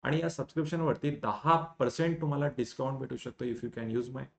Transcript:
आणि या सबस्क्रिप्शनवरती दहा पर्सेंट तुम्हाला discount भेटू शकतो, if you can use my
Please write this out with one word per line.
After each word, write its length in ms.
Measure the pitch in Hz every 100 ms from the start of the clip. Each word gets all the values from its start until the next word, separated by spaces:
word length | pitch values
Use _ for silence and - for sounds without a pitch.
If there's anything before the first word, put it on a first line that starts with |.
आणि 180 | - 156
या 80 | 165
सबस्क्रिप्शनवरती 800 | 165 131 160 156 170 160 120 147
दहा 540 | 147 113 - 151 165
पर्सेंट 560 | 160 - 123 - 165 165
तुम्हाला 260 | 156 143 147
discount 500 | 127 120 - 131 135
भेटू 180 | 131 123
शकतो, 280 | 127 -
if 120 | 123 117
you 140 | 123 117
can 180 | 113 113
use 160 | 123
my 80 | 131 135